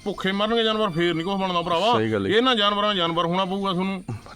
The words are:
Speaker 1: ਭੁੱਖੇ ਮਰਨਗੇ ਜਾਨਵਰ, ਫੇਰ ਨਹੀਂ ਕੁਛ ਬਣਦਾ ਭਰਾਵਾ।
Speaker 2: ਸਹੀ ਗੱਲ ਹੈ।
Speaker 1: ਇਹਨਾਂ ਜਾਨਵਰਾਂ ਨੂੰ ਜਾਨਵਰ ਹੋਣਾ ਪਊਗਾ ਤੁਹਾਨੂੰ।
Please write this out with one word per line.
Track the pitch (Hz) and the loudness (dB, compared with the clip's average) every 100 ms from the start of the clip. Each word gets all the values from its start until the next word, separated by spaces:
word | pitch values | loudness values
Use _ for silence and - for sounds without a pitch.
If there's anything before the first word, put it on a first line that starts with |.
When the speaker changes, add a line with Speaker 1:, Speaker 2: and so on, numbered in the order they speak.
Speaker 1:
ਭੁੱਖੇ | 208 175 190 | -8 -4 -2
ਮਰਨਗੇ | 196 214 233 | 0 0 2
ਜਾਨਵਰ, | 220 220 214 | 0 0 0
ਫੇਰ | 160 170 | 0 0
ਨਹੀਂ | 165 185 | 0 -2
ਕੁਛ | 196 | -2
ਬਣਦਾ | 190 175 | 0 0
ਭਰਾਵਾ। | 170 170 208 | 0 2 2
Speaker 2:
ਸਹੀ | 233 220 | 2 2
ਗੱਲ | 196 160 | 2 2
ਹੈ। | |
Speaker 1:
ਇਹਨਾਂ | 208 262 233 | 2 2 2
ਜਾਨਵਰਾਂ | 208 208 208 | 2 2 0
ਨੂੰ | 196 | 0
ਜਾਨਵਰ | 170 165 170 | 0 0 0
ਹੋਣਾ | 180 190 | 0 0
ਪਊਗਾ | 196 196 | -2 -2
ਤੁਹਾਨੂੰ। | 175 190 190 - 110 - | -2 -2 -6 -10 -12 -12